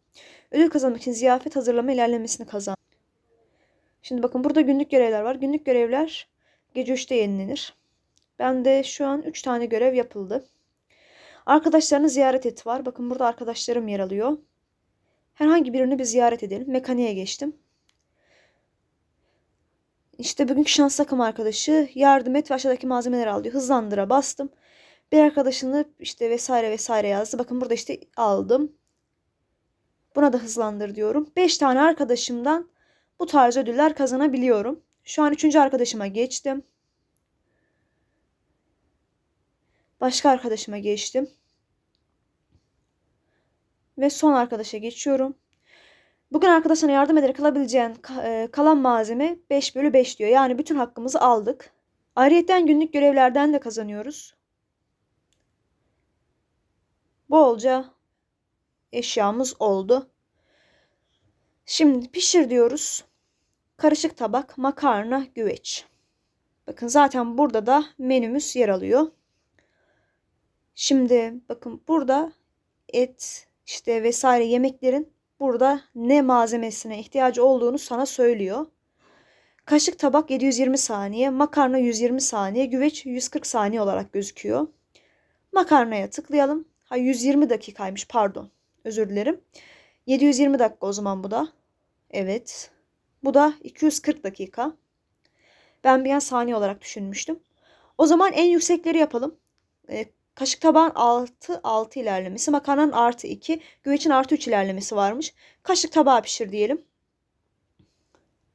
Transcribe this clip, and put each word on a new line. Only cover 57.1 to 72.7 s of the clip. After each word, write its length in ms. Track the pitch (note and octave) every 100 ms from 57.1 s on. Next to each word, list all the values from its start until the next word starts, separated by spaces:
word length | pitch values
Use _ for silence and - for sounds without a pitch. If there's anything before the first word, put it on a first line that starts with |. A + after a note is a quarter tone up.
| _ -
Bolca 560 | D4+ C#4 A#3 B3+ C4 C4 _ _ _ _ _ _ _ _ _ _
eşyamız 640 | A#3+ A#3 A#3+ G3+ A3+ C4 -
oldu. 500 | A3 G3 F#3+ B3+ C4+ _ _ _ _ _ _ _ _ _ _ _ _ _ _ _ -
Şimdi 420 | - D4+ B3+ B3
pişir 400 | F4+ - F4+ C4
diyoruz. 540 | B3 A#3 D4 - - - _ _ _ _ _ _ -
Karışık 400 | D#4 D4+ D#4+ -
tabak, 400 | A3+ A#3+ C#4 -
makarna, 680 | C4 C4+ C#4+ G#3 A3 C4 C4 -
güveç. 500 | G#3+ - - - - _ _ _ _ _ _ _ -
Bakın 200 | A3 A#3+
zaten 500 | C#4 C#4 C4 A#3 A#3
burada 280 | D4 A3+ G#3+
da 200 | C#4 D4+ -
menümüz 580 | B3+ C4 A3+ C4+ - B3
yer 140 | G#3+
alıyor. 380 | F#3+ F#3+ A#3+ D#4+ - _ _ _ _ _ _ _ _ _ _ _ _ _ _ _ -
Şimdi 580 | - C4+ B3 B3 A3+ A#3+ -
bakın 320 | A#3+ A#3+ A3+ -
burada 440 | D#4+ C4 C4+ D#4+ - _ _ _